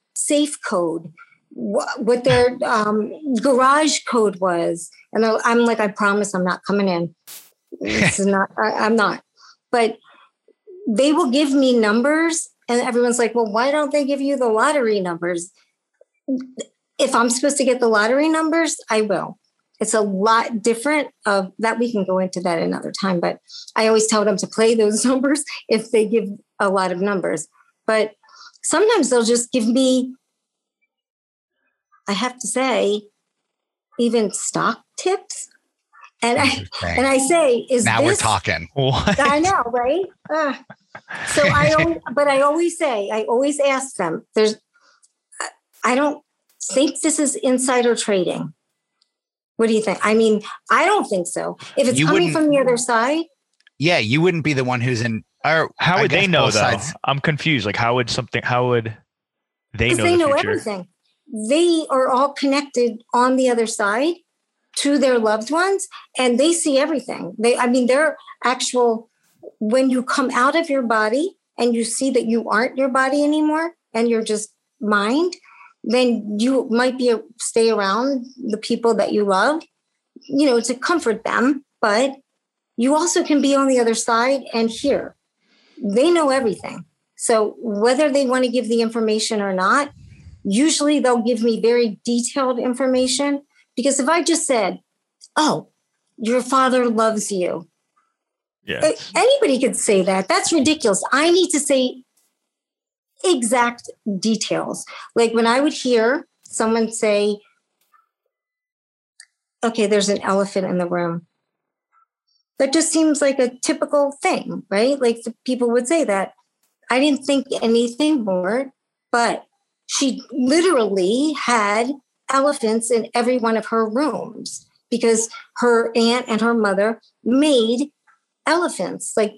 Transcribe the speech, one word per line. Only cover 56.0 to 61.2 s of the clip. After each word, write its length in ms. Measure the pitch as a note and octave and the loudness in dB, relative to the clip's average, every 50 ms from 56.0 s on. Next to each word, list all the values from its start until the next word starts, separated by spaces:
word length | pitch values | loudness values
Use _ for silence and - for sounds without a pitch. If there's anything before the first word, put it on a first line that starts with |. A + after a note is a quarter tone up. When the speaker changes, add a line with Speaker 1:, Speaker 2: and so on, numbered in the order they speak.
| A3+ | 2
Speaker 3:
would 80 | F#3 | 2
they 100 | D#3+ F3 | 2 0
Speaker 2:
guess 80 | G3 F#3+ | 2 2
Speaker 3:
know, 160 | E3+ D3 B2 | 2 2 2
Speaker 2:
both 80 | - G2+ | 2 2
Speaker 3:
though? 60 | G#2+ | 2
Speaker 2:
sides. 340 | G#2 B2 A#2 F#2+ B2 C#3+ - - - | 2 0 0 -2 -4 -8 -10 -6 -4
Speaker 3:
I'm 140 | - C#3 C#3 | -4 -4 -2
confused. 460 | - E3 D3+ C#3 - E3 D#3 B2 G2 | -2 -2 -2 -2 -2 -2 -2 0 -2
Like, 100 | G#2 G2 - | -2 -2 -2
how 180 | A#2 A#2 A#2+ | 0 0 0
would 160 | B2+ B2 A#2 | 0 -2 -2
something, 320 | - - A#2+ - - A#2+ - | -4 -6 -6 -4 -6 -6 -2
how 240 | - B2 B2 B2+ B2 | -2 0 0 2 2
would 280 | B2 A#2+ A2 A2 A2 - _ _ _ _ _ _ _ _ _ _ _ _ _ _ - | 0 0 0 -4 -8 -12 _ _ _ _ _ _ _ _ _ _ _ _ _ _ -4
they 160 | - A2+ - | -2 0 0
Speaker 1:
'Cause 80 | - - | 2 2
Speaker 3:
know 60 | - | 2
Speaker 1:
they 80 | F4 | 2
Speaker 3:
the 60 | F4 F4 | 2 2
Speaker 1:
know 160 | E4 C#4+ C#4 | 2 2 2
Speaker 3:
future? 140 | D4+ F4+ - | 0 0 -2
Speaker 1:
everything. 360 | G#4 E4+ - A3 G3+ F#3 F3+ - _ _ _ _ _ _ | -2 -4 -4 -6 -8 -8 -10 -14 _ _ _ _ _ _